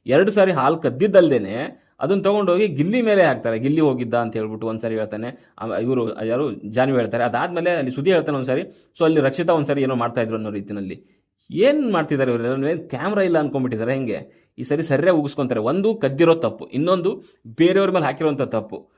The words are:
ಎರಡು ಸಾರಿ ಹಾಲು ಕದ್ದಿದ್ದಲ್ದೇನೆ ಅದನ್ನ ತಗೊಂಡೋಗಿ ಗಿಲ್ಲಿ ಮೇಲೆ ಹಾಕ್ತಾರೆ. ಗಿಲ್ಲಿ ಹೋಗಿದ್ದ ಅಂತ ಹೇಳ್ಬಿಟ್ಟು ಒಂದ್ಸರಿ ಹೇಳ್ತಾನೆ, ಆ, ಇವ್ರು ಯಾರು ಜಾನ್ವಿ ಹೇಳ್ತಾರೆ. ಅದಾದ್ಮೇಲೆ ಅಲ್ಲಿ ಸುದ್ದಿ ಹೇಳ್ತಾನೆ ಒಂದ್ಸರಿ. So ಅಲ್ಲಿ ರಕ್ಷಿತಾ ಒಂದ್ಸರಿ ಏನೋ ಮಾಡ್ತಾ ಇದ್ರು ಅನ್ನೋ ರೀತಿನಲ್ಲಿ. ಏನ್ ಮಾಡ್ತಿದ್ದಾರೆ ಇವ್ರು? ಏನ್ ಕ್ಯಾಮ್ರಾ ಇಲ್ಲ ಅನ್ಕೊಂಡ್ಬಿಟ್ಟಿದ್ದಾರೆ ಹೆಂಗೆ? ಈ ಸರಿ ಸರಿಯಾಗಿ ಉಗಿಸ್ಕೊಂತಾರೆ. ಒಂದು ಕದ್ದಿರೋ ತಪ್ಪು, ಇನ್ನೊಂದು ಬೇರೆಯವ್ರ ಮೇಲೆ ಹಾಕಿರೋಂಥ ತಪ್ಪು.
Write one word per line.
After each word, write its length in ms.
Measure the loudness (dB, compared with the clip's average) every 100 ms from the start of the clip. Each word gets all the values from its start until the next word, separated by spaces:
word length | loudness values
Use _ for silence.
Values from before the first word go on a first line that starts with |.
| 0
ಎರಡು 240 | 2 4
ಸಾರಿ 220 | 4 4
ಹಾಲು 240 | 4 2 2
ಕದ್ದಿದ್ದಲ್ದೇನೆ 1120 | -2 0 4 6 6 4 -2 -6 -8 -12 _ -6
ಅದನ್ನ 220 | -2 0
ತಗೊಂಡೋಗಿ 460 | 2 2 2 2 0
ಗಿಲ್ಲಿ 340 | 0 0 0
ಮೇಲೆ 200 | 2 4
ಹಾಕ್ತಾರೆ. 360 | 4 2 -2 -2
ಗಿಲ್ಲಿ 220 | 0 2
ಹೋಗಿದ್ದ 340 | 2 0 -2
ಅಂತ 220 | -2 -2 -4
ಹೇಳ್ಬಿಟ್ಟು 300 | -6 -6 -6
ಒಂದ್ಸರಿ 280 | -6 -4
ಹೇಳ್ತಾನೆ, 600 | -4 -6 -6 -10 -12 _ -12
ಆ, 180 | -6 -4
ಇವ್ರು 480 | -2 0 -2 -4
ಯಾರು 280 | -4 -2 -2
ಜಾನ್ವಿ 460 | -6 -6 -2 0 0
ಹೇಳ್ತಾರೆ. 260 | 0 -2
ಅದಾದ್ಮೇಲೆ 460 | -2 -2 -4 -2 -2
ಅಲ್ಲಿ 220 | 0 -2
ಸುದ್ದಿ 200 | -2 2
ಹೇಳ್ತಾನೆ 260 | 2 2 -4
ಒಂದ್ಸರಿ. 220 | -2 -2 -4 -14 _ 0
So 60 |
ಅಲ್ಲಿ 160 | 2 4
ರಕ್ಷಿತಾ 320 | 2 0 0
ಒಂದ್ಸರಿ 300 | 2 2 0
ಏನೋ 120 | 0
ಮಾಡ್ತಾ 260 | 0 -2 -2
ಇದ್ರು 160 | -2 -4
ಅನ್ನೋ 140 | -6
ರೀತಿನಲ್ಲಿ. 760 | -8 -8 -8 -8 -12 _ _ _ _ -8
ಏನ್ 420 | 2 2 2 0
ಮಾಡ್ತಿದ್ದಾರೆ 400 | 0 0 0 0
ಇವ್ರು? 360 | 0 0 -2 -2
ಏನ್ 220 | -4 -6
ಕ್ಯಾಮ್ರಾ 320 | -6 -2 0
ಇಲ್ಲ 160 | 2 2
ಅನ್ಕೊಂಡ್ಬಿಟ್ಟಿದ್ದಾರೆ 560 | 0 -2 -4 -4 -4
ಹೆಂಗೆ? 540 | -4 -4 -6 -10 _ _ -12
ಈ 40 |
ಸರಿ 200 | -4 -2
ಸರಿಯಾಗಿ 360 | 0 0 2 2
ಉಗಿಸ್ಕೊಂತಾರೆ. 420 | 0 -4 -2 -2
ಒಂದು 340 | -2 0 0
ಕದ್ದಿರೋ 400 | 0 -2 2 4
ತಪ್ಪು, 320 | 4 0 -6 -8
ಇನ್ನೊಂದು 560 | -2 0 2 0 -4 -12 _ -10
ಬೇರೆಯವ್ರ 440 | 2 2 4 2
ಮೇಲೆ 160 | 0 -2
ಹಾಕಿರೋಂಥ 360 | -2 -2 -2
ತಪ್ಪು. 460 | -2 -4 -6 -14 -18